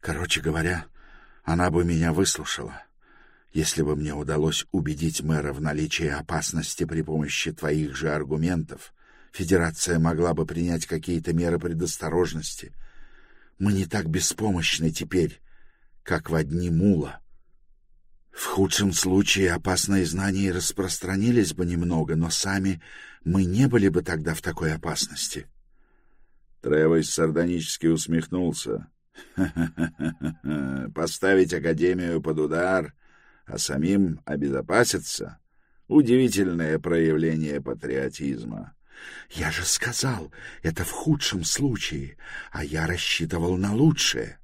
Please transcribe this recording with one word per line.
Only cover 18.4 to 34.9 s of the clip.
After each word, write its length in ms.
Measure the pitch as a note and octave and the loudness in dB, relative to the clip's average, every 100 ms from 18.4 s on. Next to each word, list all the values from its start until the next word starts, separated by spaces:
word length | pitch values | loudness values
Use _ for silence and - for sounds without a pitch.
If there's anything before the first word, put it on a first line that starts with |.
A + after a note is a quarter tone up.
| - | -4
худшем 460 | - F#2+ - G2+ | 2 2 4 2
случае 600 | F2 F#2 F#2 G2+ G2+ F#2+ | 2 2 4 4 2 2
опасные 520 | F2 F#2+ F2+ - G2 | 0 0 0 2 2
знания 460 | F2 F2 G2 G2 G2 | 2 0 0 0 0
распространились 1040 | F2+ F2+ - F#2 - F2+ F#2+ A2+ A#2+ F#2 | 0 -4 -2 -4 -4 -4 0 4 4 2
бы 100 | D#2 | 0
немного, 520 | F2 F2 E2+ E2+ D2+ D#2+ | -2 0 0 0 0 0
но 120 | E2 | 0
сами 540 | - G2 G2 F#2+ F2 - - - - | -2 -2 0 0 -2 -8 -20 -20 -8
мы 220 | D#2+ F#2+ | 0 2
не 240 | F#2 G2 C3+ | 2 4 4
были 200 | A#2+ G2 | 6 4
бы 140 | E2+ | 2
тогда 320 | E2+ E2+ D#2 | 0 -4 -2
в 80 | D#2+ | -4
такой 320 | - D#2+ E2 | -4 -2 -2
опасности. 720 | D#2 E2 D2+ - - - - - - _ _ _ _ _ _ - _ _ - | -2 -6 -6 -6 -6 -8 -8 -12 -20 _ _ _ _ _ _ -20 _ _ -10
Тревис 500 | - D2+ D#2+ E2 D#2 | 2 4 6 4 2
сардонически 760 | - D#2+ D#2+ F2 F2 D#2+ - E2 | 0 2 2 0 0 -4 -2 2
усмехнулся. 1000 | D#2+ D#2+ E2 D#2+ F2+ F2 - - A1 - _ _ - - - | 2 2 0 0 -2 -2 -2 -4 -6 -8 _ _ -20 -14 -2
<laughs> 1600 | F2+ E2 E2 D#2+ E2 - D#2+ D#2+ C#2+ D#2 C2+ D#2 C2+ C2+ A#1+ | -2 0 -4 -2 -4 -2 -6 -4 -8 -6 -6 -4 -4 -6 -8
Поставить 600 | - E2 - F#2+ G2 F2 | -6 -6 -2 4 6 4
Академию 680 | F2 D2 E2 F2 F2+ F2 E2 | 2 -2 2 2 2 0 -2
под 180 | D#2+ D#2 | -2 0
удар — 560 | D2+ D#2+ F2+ F#2+ D2 - - _ _ _ - | 0 0 2 0 -2 -12 -20 _ _ _ -12
а 60 | G#1+ | -6
самим 600 | - C#2 E2 G2+ F#2 D#2 | -4 0 2 4 2 0
обезопаситься — 1120 | - D2 C#2+ C2+ D#2+ G2 A#2+ | -6 -4 -2 -2 0 2 4